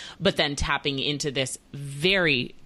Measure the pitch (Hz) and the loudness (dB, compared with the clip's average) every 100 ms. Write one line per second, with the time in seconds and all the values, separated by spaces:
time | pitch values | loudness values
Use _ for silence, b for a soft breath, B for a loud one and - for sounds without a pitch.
0 | B B 165 - 156 143 - 143 151 139 | B B 0 2 0 0 0 0 0 -2
1 | 139 143 151 135 131 - - 139 143 139 | -2 -2 -2 -2 -2 -4 -12 -12 -10 0
2 | 175 196 170 131 123 - | 2 4 4 2 0 -6